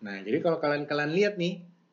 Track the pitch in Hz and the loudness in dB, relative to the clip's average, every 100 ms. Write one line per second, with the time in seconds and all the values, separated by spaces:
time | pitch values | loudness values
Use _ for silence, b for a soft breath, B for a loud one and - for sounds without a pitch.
0 | 104 98 98 151 170 160 147 147 147 147 | -12 -8 -2 0 2 2 2 0 0 0
1 | 147 175 208 202 175 170 - _ _ | 0 2 2 2 -2 -2 -10 _ _